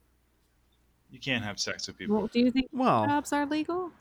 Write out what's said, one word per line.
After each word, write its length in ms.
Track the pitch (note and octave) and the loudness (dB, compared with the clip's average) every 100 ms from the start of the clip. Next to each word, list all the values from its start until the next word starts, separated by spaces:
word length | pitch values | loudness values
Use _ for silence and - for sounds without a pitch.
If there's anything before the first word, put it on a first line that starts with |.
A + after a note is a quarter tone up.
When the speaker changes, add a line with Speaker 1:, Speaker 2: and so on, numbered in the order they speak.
| _ _ _ _ _ _ _ _ _ _ _ | _ _ _ _ _ _ _ _ _ _ _
Speaker 1:
You 100 | B2+ | -8
can't 220 | C#3 B2 G#2 | -2 -2 -2
have 120 | F#2+ | -4
sex 280 | G#2 F2 - | -6 -6 -8
with 100 | - | -8
people. 200 | F#2+ G#3+ | -2 0
Speaker 2:
Well, 100 | G#3 | 0
do 120 | A#3+ | 2
you 120 | B3 | 4
think 160 | B3+ B3+ | 2 -2
Speaker 3:
Well 320 | B3 B3+ A#2+ G#2+ | 0 4 4 4
Speaker 2:
jobs 240 | D4 - | 0 0
are 140 | D4 C#4+ | -2 0
legal? 460 | D4+ D#4 F4+ F4 - | -2 -2 -4 -6 -10